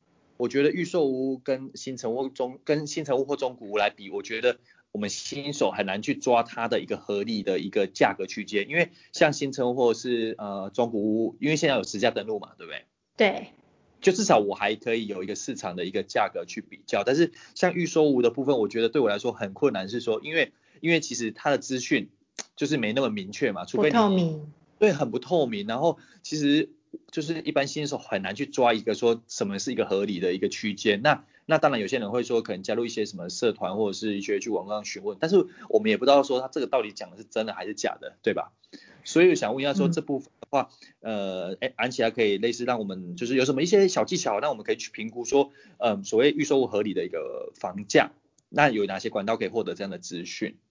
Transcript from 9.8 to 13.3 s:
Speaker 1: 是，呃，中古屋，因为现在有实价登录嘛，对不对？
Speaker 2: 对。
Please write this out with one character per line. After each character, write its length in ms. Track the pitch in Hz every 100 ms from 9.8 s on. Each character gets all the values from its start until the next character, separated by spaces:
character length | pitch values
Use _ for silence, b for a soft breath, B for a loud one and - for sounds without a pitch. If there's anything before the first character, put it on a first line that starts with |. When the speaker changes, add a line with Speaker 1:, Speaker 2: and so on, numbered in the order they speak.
| 120
Speaker 1:
是， 400 | 113 127 117 113 -
呃， 300 | 104 98 98
中 160 | 123 117
古 80 | 107
屋， 360 | 107 110 113 -
因 100 | 143
为 60 |
现 140 | 156 156
在 80 | 123
有 80 |
实 160 | 90 101
价 100 | 113
登 160 | 107 107
录 140 | 104
嘛， 100 | - -
对 80 | 82
不 60 |
对？ 120 | 71 - _ _ -
Speaker 2:
对。 300 | 202